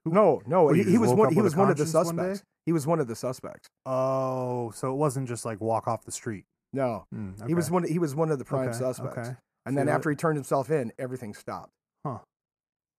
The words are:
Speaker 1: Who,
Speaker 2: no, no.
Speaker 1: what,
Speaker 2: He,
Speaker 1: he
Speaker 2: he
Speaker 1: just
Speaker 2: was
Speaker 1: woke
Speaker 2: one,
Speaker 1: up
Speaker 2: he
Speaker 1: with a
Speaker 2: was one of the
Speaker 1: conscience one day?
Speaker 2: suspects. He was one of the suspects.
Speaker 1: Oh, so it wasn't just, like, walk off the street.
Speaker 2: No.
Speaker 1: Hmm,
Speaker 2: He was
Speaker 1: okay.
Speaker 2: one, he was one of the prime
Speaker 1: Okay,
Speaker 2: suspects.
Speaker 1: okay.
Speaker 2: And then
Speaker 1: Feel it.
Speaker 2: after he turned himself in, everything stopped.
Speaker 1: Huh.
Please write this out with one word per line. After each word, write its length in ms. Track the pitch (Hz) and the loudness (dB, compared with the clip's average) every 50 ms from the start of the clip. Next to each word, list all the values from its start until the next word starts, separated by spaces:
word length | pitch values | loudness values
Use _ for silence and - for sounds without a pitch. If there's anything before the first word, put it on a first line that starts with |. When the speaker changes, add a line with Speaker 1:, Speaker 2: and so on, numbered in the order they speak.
| - | -4
Speaker 1:
Who, 60 | 165 | 0
Speaker 2:
no, 300 | 165 202 214 175 135 - - | 4 6 6 6 6 4 0
no. 180 | 117 160 185 165 | 0 4 4 6
Speaker 1:
what, 120 | 147 160 | 6 6
Speaker 2:
He, 60 | 170 | 4
Speaker 1:
he 40 | 202 | 4
Speaker 2:
he 60 | 196 | 6
Speaker 1:
just 80 | 175 240 | 4 6
Speaker 2:
was 100 | 220 - | 6 6
Speaker 1:
woke 80 | - 202 | 6 6
Speaker 2:
one, 80 | 220 - | 6 6
Speaker 1:
up 40 | |
Speaker 2:
he 40 | 156 175 | 6 4
Speaker 1:
with 60 | 220 | 4
a 20 | |
Speaker 2:
was 100 | 185 143 | 4 4
one 140 | 175 196 196 | 4 4 4
of 60 | 175 | 4
the 80 | 139 151 | 2 0
Speaker 1:
conscience 220 | 160 156 160 180 | 2 2 2 2
one 100 | 170 165 | 2 0
day? 60 | 175 180 185 196 | -2 -4 -4 -6
Speaker 2:
suspects. 80 | 196 - _ _ _ _ | -8 -10 _ _ _ _
He 60 | 156 | 0
was 140 | 170 160 127 | 0 0 2
one 140 | 151 170 160 | 2 0 0
of 60 | 143 113 | 0 -2
the 80 | 113 | -4
suspects. 520 | - - 123 127 - - - - - - - _ _ - | -6 -6 -6 -6 -8 -10 -16 -16 -18 -20 -20 _ _ -8
Speaker 1:
Oh, 840 | 131 131 131 131 131 135 135 131 131 131 131 127 123 123 123 120 113 | -4 -2 0 0 0 0 0 -2 -2 -2 -4 -4 -4 -4 -4 -6 -6
so 200 | 104 - - 131 | -8 -6 -6 -4
it 40 | 131 | 0
wasn't 320 | 139 151 147 120 139 135 120 | 0 0 0 0 -2 -4 -6
just, 160 | 123 110 - | -6 -6 -6
like, 160 | 117 110 95 | -6 -6 -4
walk 260 | 110 113 113 107 - 123 | -2 0 0 0 0 -2
off 160 | 113 107 - | -4 -4 -6
the 80 | - | -10
street. 320 | - - - 117 107 90 - _ _ _ _ _ | -14 -10 -8 -8 -8 -8 -10 _ _ _ _ _
Speaker 2:
No. 320 | - 135 135 123 113 95 - _ | -4 -4 -2 -2 -4 -6 -10 _
Speaker 1:
Hmm, 200 | - 110 104 95 95 101 104 | -12 -10 -10 -10 -12 -8 -6
Speaker 2:
He 80 | 127 165 | -4 -2
was 120 | 175 160 | -2 0
Speaker 1:
okay. 60 | 143 175 | 0 0
Speaker 2:
one, 100 | 185 170 | 0 0
he 140 | 143 156 180 | 0 -2 -2
was 140 | 170 147 131 | -2 -2 -2
one 140 | 156 165 156 | -2 -2 0
of 80 | 151 131 | -2 -4
the 40 | 117 | -4
prime 260 | - 143 135 131 127 | -4 -4 -2 -2 -2
Speaker 1:
Okay, 80 | 117 120 | -4 -4
Speaker 2:
suspects. 400 | 127 127 127 - 131 - - 120 117 120 | -4 -4 -4 -4 -8 -10 -8 -8 -10 -10
Speaker 1:
okay. 80 | 127 - _ _ _ _ - | -10 -14 _ _ _ _ -8
Speaker 2:
And 100 | 120 135 143 | -4 -2 0
then 80 | 139 | 0
Speaker 1:
Feel 60 | 147 147 | 0 0
it. 20 | |
Speaker 2:
after 140 | 151 - 160 | 0 0 -2
he 60 | 147 | -2
turned 200 | - - 165 156 | 0 0 0 0
himself 340 | 147 131 - 160 139 123 123 | -2 -2 -2 -2 -2 0 0
in, 220 | 160 151 120 110 - - | -2 -2 -2 -4 -8 -8
everything 340 | 135 123 127 123 120 104 101 | -10 -8 -8 -10 -10 -12 -14
stopped. 360 | - - - 101 90 76 - _ _ _ _ _ _ - | -14 -12 -12 -12 -12 -12 -16 _ _ _ _ _ _ -10
Speaker 1:
Huh. 140 | 151 120 95 - _ _ _ _ _ _ _ _ _ _ _ _ _ _ | -10 -10 -10 -14 _ _ _ _ _ _ _ _ _ _ _ _ _ _